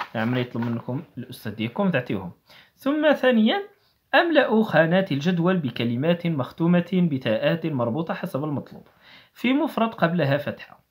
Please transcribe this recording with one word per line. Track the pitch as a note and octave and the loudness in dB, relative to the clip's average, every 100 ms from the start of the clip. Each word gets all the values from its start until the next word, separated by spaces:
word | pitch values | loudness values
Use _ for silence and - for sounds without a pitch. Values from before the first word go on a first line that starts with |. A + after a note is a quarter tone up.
| - | -8
نعم، | A2+ A2+ B2+ | -4 -2 -2
يطلب | B2 A#2 | -2 -4
منكم | A#2+ A#2 - B2+ C#3 - | -4 -4 -6 -8 -10 -14
الأستاذ | A2+ - A2+ | -16 -12 -12
ديالكم | A2 A2 - G3 | -6 -4 -2 0
تعطيوهم. | C#3+ - G#2 F#2 - _ - - _ | 0 -2 -6 -6 -14 _ -20 -20 _
ثم | C4+ D4+ D4+ | -4 2 2
ثانيًا، | C#4+ B3+ A#3 A3 G4+ G4+ _ _ _ _ | 4 4 4 4 2 -4 _ _ _ _
أملأ | C#4+ E4+ D4+ - A3 | 2 4 4 4 2
خانات | G#3+ D#3+ E3 F#3 F#3 | 4 4 4 2 0
الجدول | C#3 D#3+ F3+ E3+ F#3+ | -2 0 0 2 0
بكلمات | C#3 - A#2+ A#2+ D#3 F3 E3+ | -2 -2 -2 0 0 0 -2
مختومة | D#3 B2 - E3 F3 E3+ | -2 -4 0 2 2 2
بتاءات | F#3 F3 C3+ B2 A2 D3 E3 D#3+ | 2 2 0 0 0 0 0 -2
مربوطة | C#3 A#2 B2+ E3+ | -2 -2 -2 -4
حسب | F3+ F3+ - | -6 -6 -6
المطلوب. | D3+ C#3 - - - _ - - _ | -4 -6 -8 -18 -20 _ -20 -20 _
في | - A#3+ | -6 0
مفرد | C4+ D#4 - A3+ | 0 0 -2 -4
قبلها | - E3+ F3 C#3 C#3 | 0 -2 0 0 0
فتحة، | A#2+ - - - _ | -2 -10 -14 -20 _